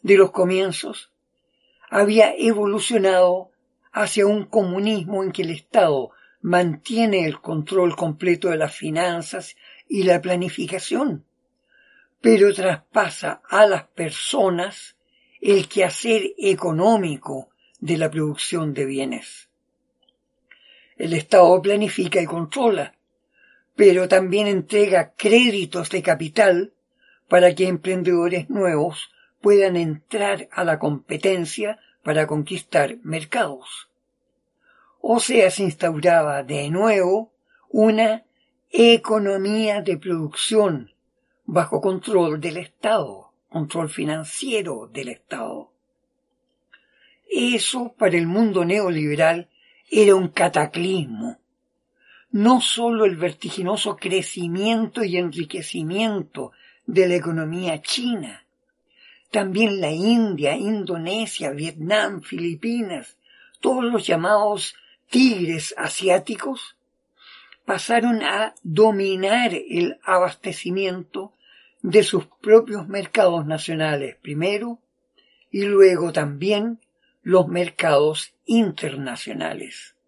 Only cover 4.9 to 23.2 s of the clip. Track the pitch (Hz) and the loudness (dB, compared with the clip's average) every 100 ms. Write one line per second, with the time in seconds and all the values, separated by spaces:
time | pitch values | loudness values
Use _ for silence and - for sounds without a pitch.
4.9 | 214 170 196 190 185 175 247 _ 240 170 | -2 -4 -4 -6 -4 -6 -8 _ 2 2
5.9 | 139 120 _ _ _ - - 175 156 - | 2 -4 _ _ _ 0 0 0 -4 -6
6.9 | 226 226 190 160 - - 160 151 190 175 | -2 0 0 -2 -6 -8 -8 -2 0 0
7.9 | 165 170 151 180 170 185 160 151 - 156 | 0 -6 -4 -2 -2 -2 -2 -4 -6 -6
8.9 | 156 180 170 160 190 - - _ - _ | -2 -2 -4 -8 -12 -14 -20 _ -20 _
9.9 | 233 185 175 180 180 180 - 165 190 - | 0 2 2 2 -2 -4 -6 -8 -8 -4
10.9 | - 285 151 _ _ _ _ _ _ _ | -4 -2 -4 _ _ _ _ _ _ _
11.9 | _ _ _ 226 220 202 196 185 156 _ | _ _ _ 4 6 6 4 -2 -2 _
12.9 | - 180 - 151 - _ 190 208 185 - | -2 -2 -4 -8 -10 _ 6 6 6 -4
13.9 | - 165 - - 285 196 175 185 - - | -8 -8 -6 -6 0 0 0 -4 -8 -20
14.9 | _ _ _ _ _ - 392 - - 180 | _ _ _ _ _ 2 2 2 0 0
15.9 | - 233 220 196 - 214 - 180 160 196 | -2 0 0 0 -4 -2 -2 -2 0 2
16.9 | 226 180 143 - 135 - _ _ _ 151 | 2 0 -6 -8 -12 -12 _ _ _ -4
17.9 | 165 160 156 151 143 - 175 156 135 135 | -2 -2 -2 -4 -4 -6 -4 -4 -4 -4
18.9 | 135 135 120 - - _ _ _ _ _ | -4 -6 -8 -12 -20 _ _ _ _ _
19.9 | _ _ _ _ _ _ _ _ _ _ | _ _ _ _ _ _ _ _ _ _
20.9 | _ 160 165 - 196 175 180 196 202 208 | _ -4 -4 4 8 8 6 2 -2 -2
21.9 | - 175 180 165 165 160 269 240 196 143 | -4 -2 -2 -2 -6 -6 0 0 0 -4
22.9 | _ _ _ | _ _ _